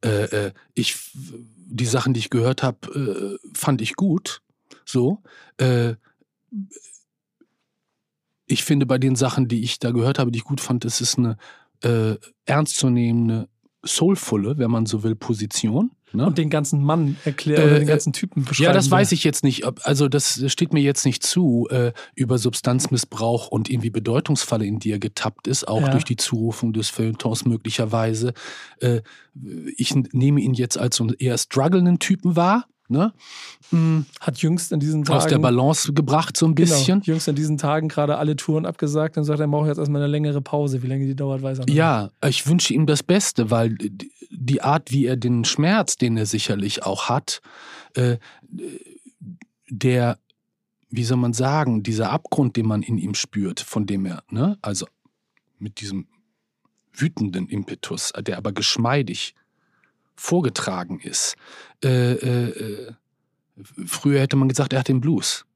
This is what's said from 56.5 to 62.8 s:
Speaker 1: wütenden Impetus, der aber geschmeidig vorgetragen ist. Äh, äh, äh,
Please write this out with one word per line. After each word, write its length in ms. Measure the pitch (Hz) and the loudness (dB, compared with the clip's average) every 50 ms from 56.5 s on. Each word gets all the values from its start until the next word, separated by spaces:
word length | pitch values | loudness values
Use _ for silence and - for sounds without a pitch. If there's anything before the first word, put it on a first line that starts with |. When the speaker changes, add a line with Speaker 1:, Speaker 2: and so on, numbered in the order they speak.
| _ _ _ _ _ _ _ _ _ | _ _ _ _ _ _ _ _ _
Speaker 1:
wütenden 540 | - 135 165 - - 107 101 90 92 90 - | -4 -4 -4 -2 -2 -4 -4 -4 -6 -8 -6
Impetus, 680 | - 104 98 - 95 - - - - - - - - - | -6 -8 -6 -8 -10 -12 -10 -10 -8 -8 -8 -8 -8 -8
der 160 | 104 - 87 87 | -8 -8 -8 -6
aber 140 | 98 101 98 | -6 -6 -4
geschmeidig 840 | 101 101 - - - 117 120 135 147 135 98 90 - - - _ _ _ _ _ _ _ _ _ _ _ _ _ _ _ _ _ | -2 -2 -2 -2 0 0 0 2 0 0 -2 -6 -8 -10 -10 _ _ _ _ _ _ _ _ _ _ _ _ _ _ _ _ _
vorgetragen 840 | - - - 170 175 156 127 - - - - 92 90 87 87 95 - | -14 -4 0 0 2 2 0 -2 -2 -6 -4 -6 -6 -6 -8 -10 -10
ist. 360 | - - - - - - - _ - - - - - - _ _ - | -10 -6 -4 -4 -4 -4 -6 _ -16 -20 -20 -20 -20 -20 _ _ 0
Äh, 300 | 135 127 123 123 123 123 | 2 2 4 4 2 0
äh, 360 | - - 131 123 123 120 117 | 0 0 0 0 0 0 -2
äh, 440 | - - - 107 104 107 | -4 -8 -10 -10 -10 -12